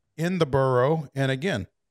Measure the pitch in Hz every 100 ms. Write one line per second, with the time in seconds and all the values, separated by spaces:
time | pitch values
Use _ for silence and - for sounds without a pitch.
0 | _ - 170 185 147 135 131 123 131 160
1 | 139 139 131 131 190 123 - _ _